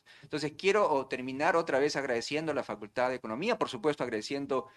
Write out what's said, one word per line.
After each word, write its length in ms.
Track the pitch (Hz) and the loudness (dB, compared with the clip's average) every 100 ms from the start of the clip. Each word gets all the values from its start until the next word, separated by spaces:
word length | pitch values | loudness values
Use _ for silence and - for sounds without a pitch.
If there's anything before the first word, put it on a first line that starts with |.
| _ - | _ -20
Entonces 300 | 127 151 147 - | -8 -4 -4 0
quiero, 340 | 190 202 160 | 2 4 4
o, 160 | 139 127 | 2 0
terminar 500 | 127 127 131 160 165 | -6 -4 0 4 4
otra 220 | - 135 | 4 2
vez 180 | 147 147 | 2 0
agradeciendo 560 | 135 117 - 147 160 | 0 -2 0 -2 0
a 20 | |
la 80 | 139 | -2
Facultad 460 | - 110 104 - 127 | -4 -8 -6 0 0
de 80 | 127 | 0
Economía, 420 | 110 113 214 233 | -4 -4 -2 0
por 120 | 135 | -2
supuesto 340 | 117 151 147 | 0 -2 0
agradeciendo 640 | 123 107 - 139 139 131 - | -2 -4 -4 -4 -2 -2 -4